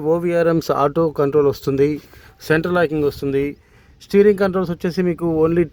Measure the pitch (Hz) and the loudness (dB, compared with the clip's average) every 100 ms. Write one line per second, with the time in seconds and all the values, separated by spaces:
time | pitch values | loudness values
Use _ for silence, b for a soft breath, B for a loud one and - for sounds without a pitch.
0 | 151 170 175 170 170 165 - 135 143 151 | 0 0 0 0 2 0 0 0 0 0
1 | 165 143 143 151 143 123 - 135 143 147 | -2 0 0 2 2 0 -2 0 0 -2
2 | - B B B - 156 180 180 160 156 | -10 B B B -2 -2 0 0 0 0
3 | 147 - 143 135 143 143 b b b b | -2 -4 -4 -4 -4 -8 b b b b
4 | - 202 208 190 196 185 175 170 185 175 | -2 4 4 4 0 -2 -4 -4 -6 -2
5 | 180 160 170 160 160 170 165 | -2 -2 -2 0 2 2 0